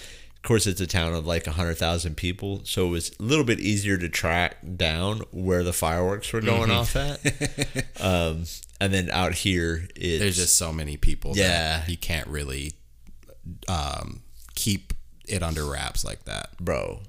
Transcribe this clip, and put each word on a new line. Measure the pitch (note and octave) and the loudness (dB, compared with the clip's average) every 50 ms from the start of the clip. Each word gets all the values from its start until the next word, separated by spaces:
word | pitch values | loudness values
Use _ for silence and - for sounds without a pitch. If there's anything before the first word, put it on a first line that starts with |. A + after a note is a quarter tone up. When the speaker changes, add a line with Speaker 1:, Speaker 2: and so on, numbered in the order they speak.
| - - - - - - - | -16 -16 -16 -16 -18 -18 -16
Speaker 1:
of | - | -4
course, | - - A#2 G#2+ - G2+ | 2 4 4 6 6 4
it's | F2+ G2 | 2 0
a | F#2+ | 0
town | F2 - F2+ E2 E2 E2+ | 0 2 2 2 2 0
of, | E2 D2+ | 0 0
like, | E2+ E2+ E2 - D#2+ | 0 0 0 0 -2
a | |
hundred | D2+ F2 F2 E2+ D#2+ - | 0 0 0 0 0 0
thousand | F2 E2 F2 E2 E2 E2 D2+ | 0 0 0 0 -2 -4 -4
people, | - F2+ F2+ F#2 - G2+ G2 G2 G2+ - | -2 -2 -2 -2 -2 -4 -6 -6 -6 -6
so | - - G2 F#2 | -4 0 0 2
it | F2 | 2
was | F2 E2+ - - - - | 2 0 -2 -4 -6 -4
a | |
little | G#2+ A#2+ D3+ D#3 C3 | 0 2 4 4 4
bit | A#2 G#2+ - | 4 2 2
easier | - G#2 G#2+ G2+ G2+ G2+ F#2+ F2+ | 2 2 2 2 2 2 0 0
to | F2 E2 | 0 -2
track | - - - E2 E2+ F2 F2 - - - - E2+ F#2 | -2 0 0 2 2 2 2 0 -2 -6 -10 -6 -2
down | F2 F2 D#2+ D#2+ E2+ F#2+ G2+ A2 A2 - - | 0 0 0 0 0 0 -2 -2 -4 -6 -8
where | - F2+ F#2 F#2 F2+ F2+ F2 | -6 -2 0 2 2 4 2
the | F2 | 2
fireworks | E2+ - E2+ D#2+ E2 F2 F2+ F#2 G2+ G#2+ - - | 0 2 2 2 2 2 2 0 0 -2 -4 -4
were | - A2+ | -2 0
going | G#2+ A#2 A#2 A#2 A2+ A2+ | 2 2 2 4 4 4
Speaker 2:
Mm-hmm. | A#2 A#2 | 4 2
Speaker 1:
off | A#2 - - | 2 2 0
at. | C3+ C#3 C#3+ C#3+ - - C#3+ C#3 - D3 - - C#3+ C#3 - - C3 - - - - | 0 0 -2 -2 -2 -2 -2 0 0 -2 -4 -2 -2 -4 -2 -2 -4 -6 -6 -4 -2
Speaker 2:
<laughs> | |
Speaker 1:
Um, | F#2+ F#2+ F2+ E2+ E2+ D#2+ D#2+ E2 E2+ - - - - - - - | 0 2 4 4 2 2 0 -2 -4 -8 -10 -12 -16 -10 -4 0
and | G2 G2 G2 | 0 2 2
then | F#2+ F2+ D#2+ | 2 2 2
out | - F2+ F#2 D#2+ F#2 | 0 2 2 2 0
here, | - - G2 F#2 F2 E2 E2 E2 E2 F2 - - | 0 2 2 2 2 2 2 0 -2 -4 -8 -8
it's | - F2+ F2 E2 - | -4 -2 0 2 2
Speaker 2:
There's | G#2 G2 F2 | 2 2 2
just | F2+ F2 - - | 2 4 4 4
so | - F2+ E2 | 4 4 0
many | D#2 D#2+ D2+ D2 D2 | -2 -4 -4 -4 0
people | - - - D#2+ - - - E2 | 4 6 6 6 4 2 0 2
that | G2+ | 4
Speaker 1:
Yeah. | F#2+ F#2 E2+ E2 D#2+ D#2+ D#2+ D#2+ D#2+ F2 | 4 4 4 4 2 2 0 0 -2 -4
Speaker 2:
you | E2+ | -4
can't | - - - E2+ D2+ - - | -4 -2 -2 -2 -2 -2 -4
really, | D2+ D2 C#2+ C2 C2 C#2 C#2+ D2+ - - - - - - - - - - - - - - - E2 F2+ - - - | -4 -6 -4 -4 -6 -6 -6 -8 -10 -12 -16 -20 -20 -20 -20 -18 -18 -18 -18 -20 -18 -14 -14 -12 -12 -8 -4 -2
um, | F#2 D#2 C#2+ C#2 - - - - - - - - - - - - - | -2 -2 -2 -2 -4 -6 -6 -8 -10 -12 -16 -18 -20 -20 -16 -10 -6
keep | - - G#2+ G2 F#2+ - - - - - - - - - - | -2 0 2 0 0 0 -4 -4 -4 -6 -10 -16 -16 -8 -6
it | G#2 F2 | -4 -2
under | E2 E2 D#2+ D2+ D2 | -2 -2 -2 -2 -2
wraps | C#2+ C#2 C#2 C#2 - - - - | -4 -4 -4 -4 -2 -2 -2 -2
like | - - - - | -2 -4 -8 -8
that. | - G1+ - - - - - | -8 -8 -8 -8 -10 -10 -6
Speaker 1:
Bro, | F2+ F2+ D2+ A1+ G1+ G1+ - - - | -2 -2 0 0 -2 -4 -6 -10 -12